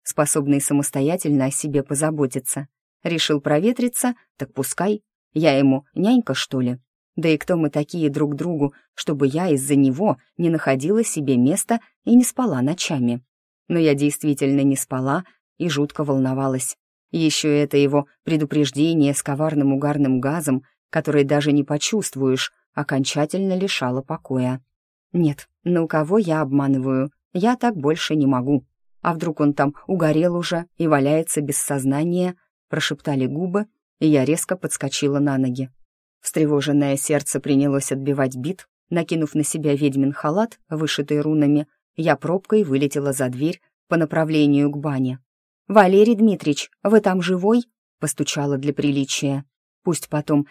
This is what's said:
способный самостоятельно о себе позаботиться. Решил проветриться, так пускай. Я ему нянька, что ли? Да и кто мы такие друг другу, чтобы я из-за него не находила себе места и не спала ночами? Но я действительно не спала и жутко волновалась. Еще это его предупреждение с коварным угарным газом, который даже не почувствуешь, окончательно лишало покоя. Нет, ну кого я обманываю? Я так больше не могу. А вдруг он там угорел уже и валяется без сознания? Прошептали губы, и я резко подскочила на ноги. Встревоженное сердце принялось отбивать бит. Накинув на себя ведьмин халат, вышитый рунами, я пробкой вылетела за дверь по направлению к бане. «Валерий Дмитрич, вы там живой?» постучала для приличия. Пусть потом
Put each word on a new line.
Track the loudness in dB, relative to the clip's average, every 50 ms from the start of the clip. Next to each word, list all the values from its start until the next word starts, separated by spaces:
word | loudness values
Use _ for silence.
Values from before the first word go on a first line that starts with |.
| _
способный | -4 -2 0 0 0 0 0 0 2 0 0
самостоятельно | 0 0 0 0 0 -2 -2 -2 0 0 -2 -2 -2 0 0 0 0
о | 0
себе | -2 -4 -6 -2 -2 -2 -2
позаботиться. | -2 -2 -2 -2 -2 0 -2 -2 -2 -2 -6 -6 -6 -6 -8 -10 -12 _ _ _ _ _ _ -6
Решил | -4 -2 -2 0 0 0 0
проветриться, | 0 0 0 2 2 0 0 0 -2 -2 -2 -2 -2 -2 -4 -6 _ _ _ -12
так | -12 -8 _
пускай. | -6 -6 -6 -4 -2 -2 -2 -2 -4 -6 _ _ _ _ _ -4
Я | 0 2 4 4 4
ему | 4 4 2 0 -2 _ _
нянька, | -2 0 2 2 2 2 0 -4
что | -6 -6 -4 -4 -2
ли? | -2 -2 -4 -6 -10 _ _ _ _ _ _
Да | -2 0 2
и | 0 0
кто | 0 -2 0 0
мы | 0 0
такие | -2 -2 -4 -4 -4 -2 -2 -2
друг | 0 0 -2 -2 -2
другу, | -4 -4 -4 -2 -2 -2 -2 -4 _ _ _ _
чтобы | -8 -6 -4 -2 0 0 0
я | 0 0 0 0
из-за | 0 0 0 2 2
него | 4 4 4 2 2 0 0 -2 -2 _ _ _ -2
не | 0 0
находила | 0 0 0 0 -2 0 0 0 0 0 0
себе | -2 -4 -2 0 2 2 4
места | 4 4 2 0 -2 -2 -4 -4 -4 _ _ _ _
и | 4 6
не | 6 6
спала | 4 0 -2 -2 -2 0 0
ночами? | 0 -2 -2 -4 -4 -4 -2 -2 0 -2 -2 -4 -8 _ _ _ _ _ _ _ _ -2
Но | 0 2
я | 4 4 4
действительно | 4 2 0 0 0 -2 -2 0 0 0 0 2 2
не | 2 2 2
спала | 0 -2 -6 -6 -4 -2 -2 -2 -2 -4 -8 _ _ _ _ _ -6
и | -4 -2
жутко | -2 -2 -2 -4 -4 -4 -2
волновалась. | 0 0 0 0 0 0 -2 -2 -2 -2 -4 -6 -8 -10 -12 _ _ _ _ _ _
Еще | -2 0 0 0 0 0 0 2
это | 2 2 0 2 2 2
его | 2 4 2 0 -2 -4 _ _ _
предупреждение | -2 0 0 0 0 0 0 0 0 0 0 0 2 2 2 2 2 0
с | -2
коварным | -4 -6 -4 -2 -2 0 0 2 2 2 2
угарным | 2 0 0 0 0 2 2 2 0
газом, | 0 -2 -2 -2 -2 -2 -2 -2 -2 _ _ _ _ _
который | -4 -4 -2 2 2 2 2
даже | 4 2 2 2 2
не | 2 2 2
почувствуешь, | 0 -2 -4 -2 -2 -2 -2 -4 -4 -4 -2 0 0 0 0 -2 -6 -8 _ _ _ _
окончательно | -8 -6 -2 -2 -2 -2 -2 -2 -2 -2 -2 -2 -2 -2 -2 -2
лишало | -2 -2 -2 -2 -4 -4 -4 -4 -4
покоя. | -6 -6 -10 -10 -8 -4 -4 -2 -2 -2 -4 -6 -10 _ _ _ _ _ _ _ _ _ 0
Нет, | 2 2 2 0 -2 -8 -18 _ _ _
ну | -2 0 0 0 0
кого | 0 -2 0 2 2 2
я | 2 2 0 0
обманываю? | 0 0 0 0 2 2 0 0 0 0 0 0 -2 -4 -6 _ _ _ -4
Я | 0 0 0 0
так | 0 0 -2 -2 0
больше | 0 0 0 0 -2 -2 0
не | 2 2
могу. | 2 2 2 2 0 0 0 -2 _ _ _ _ _ _ _
А | -4 -4 -2
вдруг | -2 -4 -6 -2 0
он | 0 0 2
там | 2 0 -2 -2 -6 -6
угорел | -4 -2 0 2 2 2 2 2 0 0
уже | -2 -4 -4 -4 -6 -6 -8 _ -4
и | 0 2
валяется | 2 2 2 2 2 0 0 -2 -4 -4
без | -4 -4 -4 -4
сознания? | -4 -4 -4 -2 0 0 0 0 0 0 0 0 -2 -2 -4 -8 _ _ _ _ _ _
Прошептали | -6 -4 -4 -4 -6 -6 -4 -4 -2 -2 -2 -2
губы, | -2 -4 -4 -2 -2 -4 -4 -6 _ _ _ _ _ _
и | 2 4
я | 4 4 4
резко | 2 0 -2 -2 -4 -6 -6
подскочила | -6 -8 -8 -6 -6 -6 -4 -2 -2 0 0 0
на | 0 0 0 0
ноги. | -2 -2 -4 -4 -8 -10 -12 _ -20 _ _ _ _ _ _ _
Встревоженное | -12 -6 -2 0 2 2 2 0 2 2 2 2 2 2 0 -2
сердце | -2 -2 -2 -2 -2 -4 -6 -4
принялось | -2 2 2 2 4 2 0 0 -2 -4
отбивать | -4 -4 -2 -2 0 0 -2 -2 -2
бит. | -4 -6 -6 -8 -8 -14 _ _ _ _ _
Накинув | -4 -4 -2 -2 -2 -2 -2 -2 -2
на | -2 -2
себя | -2 -4 -2 0 0 0
ведьмин | 2 0 0 2 2 0 0 -2
халат, | -2 -4 -2 0 0 -2 -2 -6 _ _ _
вышитый | -6 -4 -4 -2 -2 -4 -2 -2 -2 0
рунами, | 0 0 2 2 4 4 2 2 0 -4 _ _ _ _ _
я | -2 0 0 0
пробкой | 0 0 -2 -2 -4 -2 0 2 2 2
вылетела | 2 0 0 0 0 -2 -2 -2 -2 -2
за | -2 -4 -4
дверь | -2 -2 -4 -4 -4 -6 _ _ _ _ _ _
по | 0 0
направлению | 0 0 0 0 0 2 2 2 4 4 4 4 2 2
к | 0 -4
бане. | -4 -4 -2 -2 -2 -4 -4 -8 _ _ _ _ _ _ _ _ _ 4
«Валерий | 6 6 6 8 6 6 6 4 4
Дмитрич, | 4 4 2 2 2 -2 -2 -2 -2 -6 -10 _ _
вы | 0 4 4 4
там | 4 4 0 0
живой?» | 0 0 -2 0 2 2 2 2 0 -4 _ _ _ _ _ _
постучала | -6 -6 -4 -4 -4 -4 -4 -4 -2 -2 -2 -2
для | -2 -4 -2
приличия. | 0 0 0 0 0 -2 -2 -4 -4 -2 -2 -4 -4 -6 -10 _ _ _ _ _ _ _
Пусть | -4 -4 -4 -6 -6
потом | -6 -4 -2 0 0 0 0 -2